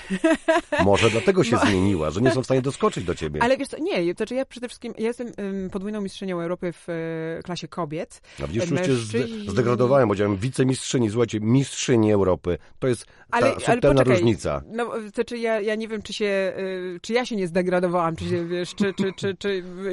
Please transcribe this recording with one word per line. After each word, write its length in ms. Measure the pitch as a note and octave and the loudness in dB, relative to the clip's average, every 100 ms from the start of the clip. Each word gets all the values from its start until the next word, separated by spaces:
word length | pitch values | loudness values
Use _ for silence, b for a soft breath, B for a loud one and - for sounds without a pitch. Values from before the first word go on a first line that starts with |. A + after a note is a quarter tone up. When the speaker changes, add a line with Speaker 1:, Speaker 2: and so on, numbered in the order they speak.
| - | -6
Speaker 1:
<laughs> 760 | F#3+ D#4+ D#4 - E4 - D4+ G3 | 0 2 2 2 0 0 2 4
Speaker 2:
Może 240 | G3 G3+ | 6 4
dlatego 340 | A2+ - F#3 | 4 2 2
się 120 | A#2 A#2+ | 2 4
Speaker 1:
Mo- 100 | - | 4
Speaker 2:
zmieniła, 440 | F#2+ G2 F#2 D2+ | 4 2 2 0
że 100 | E2+ | 2
nie 100 | B2+ | 2
są 100 | C3 | 2
w 40 | - | 2
stanie 160 | C3 | 0
doskoczyć 420 | C3 - G#3+ E3 | 0 0 0 0
do 120 | F2 E2 | -4 -4
ciebie. 280 | D#2 D2 | -4 0
Speaker 1:
Ale 140 | G#3+ C4 | 2 2
wiesz 100 | C#4 | -2
co, 100 | - | -6
nie, 360 | E4 B3+ F3 | -2 0 -2
to 40 | F3 | -2
znaczy 180 | G#3+ B3 | -4 -4
ja 100 | C4+ | -6
przede 220 | A#3+ A#3+ | -10 -12
wszystkim, 260 | - A#3 - | -10 -12 -4
ja 100 | A3 | -4
jestem, 200 | A#3+ A#3+ - | -4 -8 -8
em, 320 | G3+ G3 F#3 | -6 -6 -6
podwójną 320 | F#3+ G3+ G#3+ | -6 -6 -6
mistrzynią 400 | G3 - F#3+ F3 | -8 -8 -6 -4
Europy 300 | E3+ F3+ F3+ | -4 -4 -6
w, 120 | E3 - E3 E3 D#3+ D#3+ E3 | -8 -8 -8 -6 -6 -6 -8
e, 40 | |
klasie 240 | - F3 D#3 | -8 -10 -8
kobiet. 540 | - D3+ D#3 - - B B | -8 -6 -6 -8 -14 B B
Speaker 2:
A 40 | C#3 | -4
widzisz, 220 | G#2+ E3+ | -2 0
już 80 | C#3 | 0
cię 140 | - B2+ | 2 0
zde-, 240 | A2 - | 0 -2
Speaker 1:
Mężczyźni- 300 | - A3+ G#3 | -2 -6 -2
Speaker 2:
zdegradowałem, 580 | G2 A#2 A#2 B2 C#3 A2+ | 0 2 2 4 6 4
powiedziałem 280 | G2 G#2 G2 | 4 2 0
wicemistrzyni, 720 | B2+ C3+ C3 B2+ - C#3 A2 | -2 0 0 0 -2 0 2
słuchajcie, 300 | A2+ A#2 A2 | 2 0 0
mistrzyni 720 | G#2+ C3 C3+ - - A#2 G#2+ | 2 4 2 -4 2 4 6
Europy. 440 | G2+ F2+ F2 F2 E2+ b - | 6 4 2 0 -4 b -4
To 80 | C3+ | -2
jest 180 | A#2 - | -2 -6
ta 60 | B B | B B
Speaker 1:
Ale, 200 | A#3+ - | 2 2
Speaker 2:
subtelna 180 | - - | 2 0
Speaker 1:
ale 80 | C3 | 4
poczekaj, 320 | C#3+ C3+ B2+ | 6 6 6
Speaker 2:
różnica. 480 | A2+ A#2 G2+ E2 C#2+ C#2 | 4 4 2 0 -4 -4
Speaker 1:
no, 200 | A3+ A#3 A3+ G#3 | -6 -4 -6 -6
to 100 | A#3+ | -6
czy 140 | A3+ A#3 | -6 -4
ja, 240 | A3+ A3 | -2 -2
ja 140 | G#3 G#3+ | -2 -4
nie 120 | A3 | -4
wiem, 140 | A3 | -8
czy 120 | - | -8
się, 400 | - G#3 G3 F#3+ - | -4 0 0 0 -4
y, 400 | F#3+ F#3 F#3 F3 | -6 -6 -8 -10
czy 120 | - | -2
ja 120 | A#3 B3 | -2 0
się 100 | G#3+ | -2
nie 120 | F3+ | 0
zdegradowałam, 680 | F3+ F3+ F3+ F3+ F3 E3 E3 | 0 2 2 2 2 0 -2
czy 140 | E3+ | -2
się, 180 | F3 E3+ | -2 -2
wiesz, 280 | F3 F3 - | -4 -6 -2
czy, 180 | G3 | -2
czy, 200 | F3+ F#3+ | 0 -4
czy, 220 | - G3+ F#3 | -2 -4 -4
czy 280 | G3+ F#3+ F3+ F3+ G3 | -4 -4 -6 -8 -4